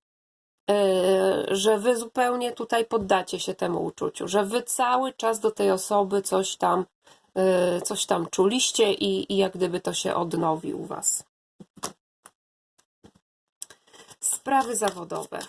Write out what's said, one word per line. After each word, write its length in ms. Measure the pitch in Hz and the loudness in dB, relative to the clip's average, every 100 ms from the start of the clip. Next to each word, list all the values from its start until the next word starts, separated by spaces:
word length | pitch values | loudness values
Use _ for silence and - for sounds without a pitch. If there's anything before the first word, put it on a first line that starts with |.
| _ _ _ _ _ _ - | _ _ _ _ _ _ 0
e, 40 | 208 196 185 185 190 190 - - | 2 4 4 4 4 4 2 0
że 280 | 196 202 214 | 2 2 4
wy 180 | 226 233 | 2 0
zupełnie 560 | 226 - 247 247 247 | -2 0 0 0 -4
tutaj 320 | 233 226 233 | -6 -2 -2
poddacie 560 | 226 233 196 190 180 180 | 0 -2 2 0 0 -6
się 140 | - | -6
temu 300 | 185 180 170 | -4 -2 -2
uczuciu, 440 | 165 - 180 - - | -4 -4 -6 -6 -2
że 160 | 196 | 0
wy 180 | 202 233 | 0 -2
cały 500 | 240 - 247 254 262 | -2 0 0 0 -2
czas 280 | 254 226 220 | -2 -2 0
do 100 | 220 | 0
tej 200 | - 202 | 0 0
osoby 520 | 190 - 208 190 202 | 0 2 0 2 0
coś 340 | 190 190 190 - | 0 0 -2 0
tam 280 | 180 180 180 _ _ _ _ 190 190 180 180 175 | 2 2 -2 _ _ _ _ 0 2 4 2 0
y, 20 | |
coś 260 | 175 202 - | -4 -4 -2
tam 200 | 180 165 | -2 0
czuliście 680 | - 190 254 - - 208 | 2 2 2 0 2 2
i, 400 | - 202 190 - | 2 0 -2 0
i 40 | 196 | 0
jak 160 | 190 | 0
gdyby 280 | 180 180 180 | 0 -2 -2
to 140 | 190 | -4
się 200 | 170 185 | -4 -2
odnowi 600 | - 175 170 165 160 180 | -2 -2 0 0 -2 -4
u 100 | - | -8
was. 400 | 165 - - - - _ _ _ - - - - _ _ - _ _ _ _ _ _ _ - _ _ _ _ _ - - _ - - - | -8 -6 -4 -4 -6 _ _ _ -20 -14 -14 -14 _ _ -20 _ _ _ _ _ _ _ -20 _ _ _ _ _ -20 -20 _ -20 -20 -8
Sprawy 560 | - - - 269 240 220 | -6 -6 0 0 0 -2
zawodowe. 600 | 208 180 165 165 156 - | -2 -4 -8 -10 -10 -12